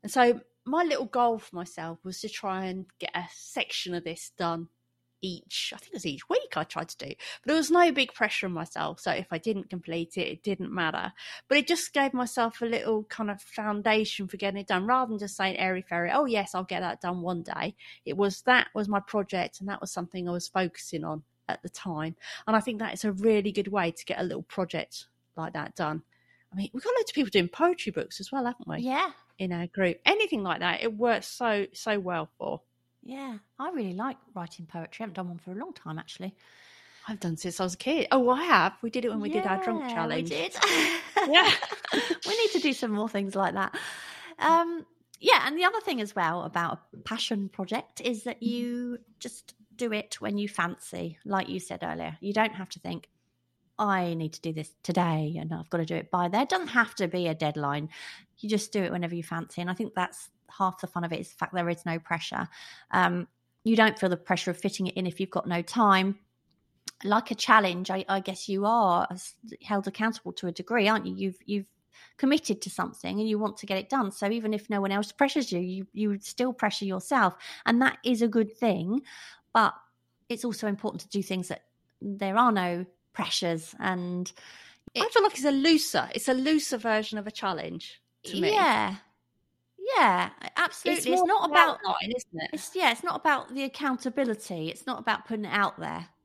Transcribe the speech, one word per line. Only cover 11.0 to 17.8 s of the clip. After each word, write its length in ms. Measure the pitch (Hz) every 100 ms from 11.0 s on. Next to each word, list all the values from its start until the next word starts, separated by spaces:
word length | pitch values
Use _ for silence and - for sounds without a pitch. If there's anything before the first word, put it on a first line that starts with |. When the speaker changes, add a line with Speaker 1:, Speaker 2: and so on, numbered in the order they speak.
| - - - - _
Speaker 1:
But 120 | 285
it 80 | 294
just 260 | 330 -
gave 200 | 285 277
myself 480 | 254 247 - 226 -
a 40 | 233
little 400 | 233 - 220 214
kind 260 | - 208
of 100 | 196
foundation 880 | - - 214 208 214 214 214 - 190
for 80 | 196
getting 240 | 196 196
it 80 | 196
done, 180 | 185 208
rather 220 | 254 254
than 100 | 214
just 180 | 202 -
saying 180 | 190 -
airy 260 | 185 185
fairy, 300 | - 170 170
"Oh 140 | 277 277
yes, 280 | 220 196
I'll 120 | 185 180
get 160 | 180
that 180 | 180 -
done 220 | 175 180
one 200 | 170 175
day." 320 | 165 - 202 -